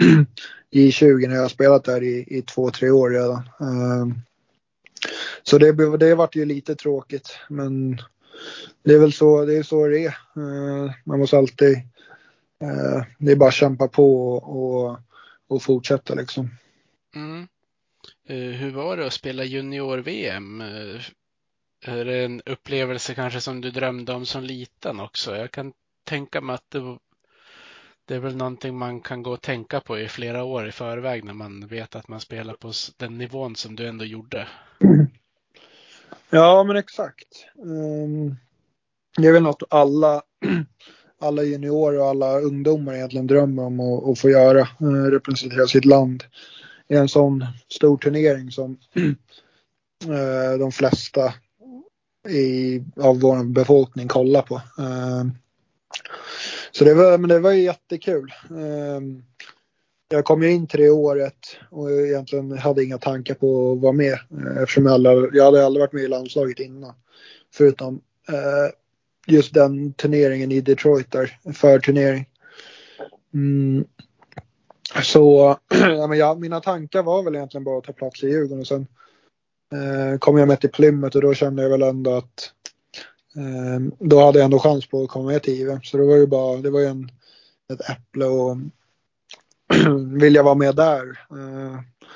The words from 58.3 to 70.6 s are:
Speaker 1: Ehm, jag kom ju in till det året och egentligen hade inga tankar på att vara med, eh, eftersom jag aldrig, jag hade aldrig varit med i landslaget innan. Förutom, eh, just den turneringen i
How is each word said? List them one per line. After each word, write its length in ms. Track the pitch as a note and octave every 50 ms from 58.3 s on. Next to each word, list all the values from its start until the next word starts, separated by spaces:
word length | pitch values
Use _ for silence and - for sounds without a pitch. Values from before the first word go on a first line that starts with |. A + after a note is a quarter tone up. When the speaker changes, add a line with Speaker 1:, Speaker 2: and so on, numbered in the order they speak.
| - - - -
Speaker 1:
Ehm, 720 | E3 D#3+ D#3 D3+ D3 D3 D3 C#3+ C#3+ C#3 C3+ C3+ C3+ B2+ A#2+ _ _ - - - - _ _ _ _ _ _ _ _ _ _ -
jag 140 | D#3 D3 C#3+
kom 180 | - D#3+ D#3+ D#3+
ju 80 | E3+
in 160 | F3 F3 E3
till 120 | - - D3
det 100 | D3 D3
året 680 | D3+ D3+ D3 D3 C#3+ C#3+ C#3 C3+ - _ - - - - - _
och 220 | - D3+ D3 C#3+
egentligen 640 | C#3+ C#3+ D3 C#3+ C#3 C#3 C3 - C#3+ C#3 C3+ C3+ C#3
hade 260 | B2+ C3 D3 C#3 C3+ C3
inga 140 | C3 C3
tankar 360 | A#2+ - C#3 C3+ C3 B2 - C3+
på 380 | - C#3 C3+ C3 B2+ B2+ B2+
att 80 | B2+ B2+
vara 120 | C3 C3
med, 220 | C3+ D3 C#3+ C3+ C3
eh, 480 | B2 - _ D#3+ C#3+ C3+ C3 C3 C3+
eftersom 240 | C3 - - C#3 C#3
jag 80 | C3+ C3
aldrig, 420 | B2+ B2+ B2+ B2+ B2+ B2+ C3 C#3
jag 100 | C#3+ C#3
hade 200 | C#3 C#3+ C#3 C#3
aldrig 160 | C3+ C3+ C#3+
varit 120 | C#3+ C#3 C#3+
med 100 | C#3 C3+
i 40 |
landslaget 520 | C3 C3 B2+ C3 B2 - D3 C#3 B2+ B2 C3
innan. 340 | C3 C3 C3 C3+ C#3 B2 - _ _ _ _ _ _ - - _ _ _ -
Förutom, 480 | - D3 C#3 C3+ - C3+ B2+ C3 - _ _ _ _ _
eh, 460 | - D#3 C#3 C#3 C#3 C#3+ C#3+ C#3+ - - _ _ _ _ _ _ _ _ _ _
just 260 | F3+ D#3+ D3+ C#3 - -
den 400 | D#3 C#3 C#3 C#3 C#3 C#3+ C#3+ C#3
turneringen 580 | - - D3 D3 D3 C#3+ C3+ C3 C3 C3 C3+
i 100 | C3+ C3+